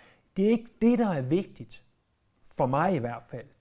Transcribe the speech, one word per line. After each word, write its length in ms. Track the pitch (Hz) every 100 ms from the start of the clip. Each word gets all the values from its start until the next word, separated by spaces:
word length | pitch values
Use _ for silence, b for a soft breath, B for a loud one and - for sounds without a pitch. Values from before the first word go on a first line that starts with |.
| b b b -
Det 100 | 208
er 40 |
ikke 200 | 233 - -
det, 160 | 226 233
der 100 | 220
er 140 | 156
vigtigt. 600 | 127 170 190 - 120 - _ _ _ _ _ _
For 240 | - - 131
mig 280 | 165 208
i 40 | 170
hvert 240 | 120 117
fald. 240 | - 123 - _